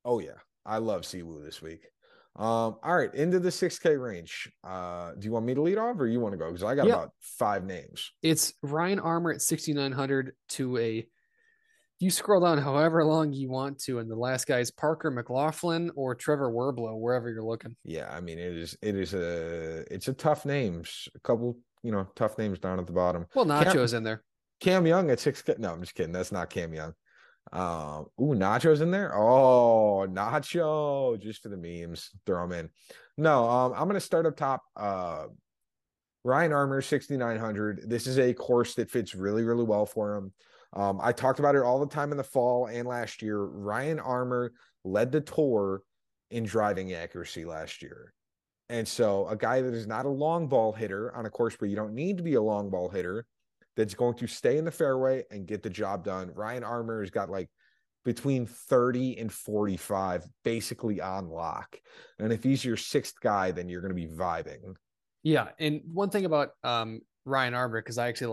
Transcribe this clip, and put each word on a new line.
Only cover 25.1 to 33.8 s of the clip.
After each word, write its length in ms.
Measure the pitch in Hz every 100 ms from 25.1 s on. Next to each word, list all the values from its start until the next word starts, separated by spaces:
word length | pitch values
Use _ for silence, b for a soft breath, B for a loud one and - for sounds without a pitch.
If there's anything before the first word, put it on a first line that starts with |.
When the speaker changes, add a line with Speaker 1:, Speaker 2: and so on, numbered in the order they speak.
Speaker 1:
at 80 | 135
six 220 | 151 -
K. 140 | - -
No, 140 | 104
I'm 80 | 82
just 140 | 87 -
kidding. 160 | 82
That's 180 | 90 90
not 180 | 95 85
Cam 240 | 98 82
Young. 200 | 78 78 - _ b b b -
Um, 560 | 87 90 82 76 76 76 -
ooh, 140 | 143
Nacho's 480 | 120 95 120 165 151
in 80 | 165
there. 260 | 196 190 101
Oh, 920 | 110 131 131 123 120 113 107 98 95
Nacho, 1120 | 92 107 147 139 170 156 156 147 139 131 113
just 220 | 104 107
for 60 | 110
the 80 | 98
memes, 520 | 85 85 85 82 - 98 -
throw 180 | 90 87
him 80 |
in. 160 | 87 80 _ B B B -
No, 300 | 156 139 117
um, 260 | 123 127
I'm 120 | 107